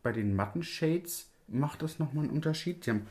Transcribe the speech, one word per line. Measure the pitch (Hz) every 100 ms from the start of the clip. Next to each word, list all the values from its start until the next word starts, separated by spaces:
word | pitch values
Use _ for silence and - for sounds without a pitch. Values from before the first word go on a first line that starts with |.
bei | 120
den | 113 104 98
matten | 104 170
Shades | 165 - 160 175 - - - _ -
macht | 123 147 -
das | 156 -
nochmal | 151 143 151
einen |
Unterschied. | 151 156 156 175 175
Sie | -
haben | 107 104